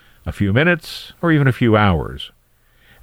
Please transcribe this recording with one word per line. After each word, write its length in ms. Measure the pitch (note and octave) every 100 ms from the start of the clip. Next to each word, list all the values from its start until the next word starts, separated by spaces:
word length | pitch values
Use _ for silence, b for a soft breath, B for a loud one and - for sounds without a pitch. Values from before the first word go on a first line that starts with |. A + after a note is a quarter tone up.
| b b
a 80 | -
few 200 | - G2
minutes, 600 | A2 E3 F3 - - - -
or 100 | E3+
even 160 | D3+ C3+
a 60 |
few 240 | - A#2+ G#2+
hours. 540 | G#2 E2 A1+ C2+ - _ b b b b b b